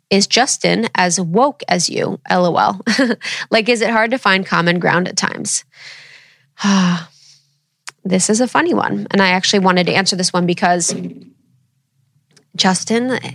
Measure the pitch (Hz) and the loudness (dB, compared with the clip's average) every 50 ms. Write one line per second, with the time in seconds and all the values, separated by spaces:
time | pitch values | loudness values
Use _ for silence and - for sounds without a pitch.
0 | _ - 196 196 208 - - 226 254 277 - - - 175 170 202 226 233 - - | _ 0 0 0 0 2 2 2 2 2 0 -2 0 0 0 0 -2 -2 -2 0
1 | 185 180 170 196 185 160 165 214 262 294 277 - - - - 180 170 - - - | 0 0 0 -2 -2 0 2 2 2 2 0 -4 -4 -4 -2 -2 -2 -2 -4 -4
2 | - - 202 - - - 185 185 180 175 - - 101 - 202 185 - 240 208 - | -4 -4 -4 -6 -4 -2 0 2 2 2 2 2 0 0 0 -2 -4 -4 0 0
3 | 269 233 220 - - - - - - - - 226 214 220 247 220 220 208 233 220 | 0 0 -2 -4 -6 -10 -10 -10 -6 -2 0 0 2 2 0 0 0 0 2 0
4 | 220 233 240 262 - 208 190 190 190 - 185 170 170 170 170 180 170 - - 170 | 0 0 0 0 2 2 2 2 0 0 0 0 2 2 0 0 0 0 0 0
5 | 180 - - - - - - - - 202 - - - _ _ - - - - - | 0 0 -2 0 -2 -2 -4 -6 -8 -6 -6 -6 -8 _ _ -20 -20 -20 -20 -20
6 | - - - - - _ _ _ _ _ _ - - 202 196 190 185 180 175 170 | -20 -20 -20 -20 -20 _ _ _ _ _ _ -4 0 2 2 4 4 2 0 -2
7 | 165 - _ _ _ - - _ _ _ _ _ _ _ _ _ - - - _ | -4 -12 _ _ _ -20 -20 _ _ _ _ _ _ _ _ _ -20 -20 -18 _
8 | - 190 185 185 180 - 214 220 254 233 - - 311 359 311 - - - - 202 | -4 0 0 0 2 2 2 2 0 0 2 0 2 2 0 0 0 0 -2 -4
9 | 202 - - 202 196 185 180 185 185 - - 202 185 185 180 180 180 156 - 165 | -6 -2 0 2 2 4 2 2 0 0 0 2 4 4 4 2 2 2 2 0
10 | 190 - - 180 185 - - 180 180 175 175 - - 180 180 180 165 - - - | 0 0 -2 -2 -2 -2 0 0 0 0 0 2 2 2 2 2 0 -4 -4 -6
11 | 180 175 - - - - _ _ _ _ _ _ _ _ _ _ _ _ _ _ | -8 -10 -12 -14 -20 -20 _ _ _ _ _ _ _ _ _ _ _ _ _ _
12 | _ _ _ _ _ _ _ _ _ _ - 180 - 190 185 180 - - 220 233 | _ _ _ _ _ _ _ _ _ _ -6 -2 0 0 0 0 -2 -2 -2 0
13 | 247 254 247 - - - - | 0 -2 -4 -4 -6 -10 -14